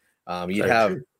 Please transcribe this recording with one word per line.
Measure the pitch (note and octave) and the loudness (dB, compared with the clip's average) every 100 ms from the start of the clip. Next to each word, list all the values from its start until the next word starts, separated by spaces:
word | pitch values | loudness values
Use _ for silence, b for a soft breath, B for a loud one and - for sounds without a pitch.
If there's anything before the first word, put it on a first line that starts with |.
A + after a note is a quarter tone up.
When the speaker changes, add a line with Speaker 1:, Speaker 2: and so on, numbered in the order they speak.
| _ _ - | _ _ -10
Speaker 1:
Um, | F2+ F2+ | -8 -4
you'd | G2 | -2
Speaker 2:
Very | F#2 | 2
Speaker 1:
have, | A#2 G#2 | 4 2
Speaker 2:
true. | F#2 - | 0 -10